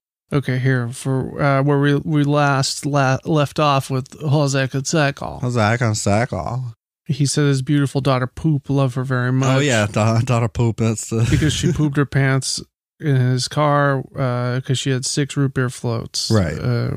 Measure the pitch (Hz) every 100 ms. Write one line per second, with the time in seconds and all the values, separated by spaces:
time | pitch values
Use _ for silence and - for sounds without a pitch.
0 | _ _ - 147 131 127 131 131 120 127
1 | 135 131 - - 147 139 139 143 143 143
2 | 165 147 143 147 143 135 135 - 147 143
3 | 131 131 - 156 143 - 151 139 - 131
4 | 131 - 151 147 143 139 131 139 131 165
5 | 143 143 - - 127 120 104 117 120 107
6 | - 101 127 98 - 120 127 - _ _
7 | - 139 139 - 143 135 131 147 139 143
8 | 135 127 127 - 165 143 - 139 135 123
9 | 131 127 123 131 135 135 143 117 104 -
10 | 110 113 120 117 117 - 117 107 113 110
11 | - 113 113 - 151 - 160 151 151 139
12 | 139 139 135 135 - - - _ _ _
13 | 156 131 123 127 123 - 147 143 143 135
14 | - - 131 123 123 123 131 127 143 131
15 | 131 - 139 - 139 135 123 - 127 113
16 | - - - 110 85 - 123 120 120